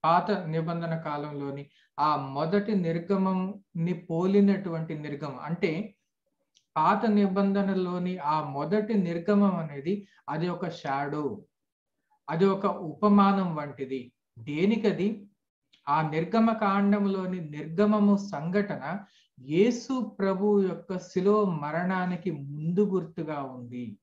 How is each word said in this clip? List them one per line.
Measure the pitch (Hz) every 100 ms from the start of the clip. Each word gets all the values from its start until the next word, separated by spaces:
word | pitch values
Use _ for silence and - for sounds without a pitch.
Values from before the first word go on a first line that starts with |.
పాత | 156 175 175
నిబంధన | 190 170 160 160 170 165 160
కాలంలోని | 156 147 147 147 139 139 143 _ _ -
ఆ | 147 143
మొదటి | 139 139 160 202 202
నిర్గమంని | 202 170 165 165 196 190 185 185 208 _ 170 170
పోలినటువంటి | 170 - 165 185 202 196 196 185 165 160 151
నిర్గమం, | 147 139 147 127
అంటే | 147 170 185 156 220 _ _ _ _ _ _ _ _ 156
పాత | 160 214 233
నిబంధనలోని | 208 202 190 196 196 196 190 180 180 180 185
ఆ | 147 156 151
మొదటి | 139 156 208 208
నిర్గమం | 214 175 170 185 202 202 170
అనేది | 156 143 147 202 - _ -
అది | 151 180
ఒక | 175 175
షాడో, | - 147 139 147 151 143 104 - _ _ _ _ _ _ _ -
అది | 165
ఒక | 196 196 -
ఉపమానం | - 165 143 208 202 196 196 180
వంటిది. | 156 143 135 127 131 117 _ _ -
దేనికది? | 113 147 196 220 202 160 196 - - _ _ _ _ _ -
ఆ | 147 156
నిర్గమ | 151 170 226 226
కాండంలోని | 220 202 196 202 208 196 190 185 180 156
నిర్గమము | 147 156 165 208 214 202 196
సంఘటన | - 143 160 196 202 143 135 190 - _ _ _
యేసు | 127 160 226 240 - 262 208 -
ప్రభు | 196 185 208 202
యొక్క | 185 165 - 185
శిలువ | - 190 190 208
మరణానికి | 202 160 147 160 180 185 180 175 185
ముందు | 156 139 147 160 180
గుర్తుగా | 202 185 165 - 156 147
ఉంది. | 135 127 123 123 117 101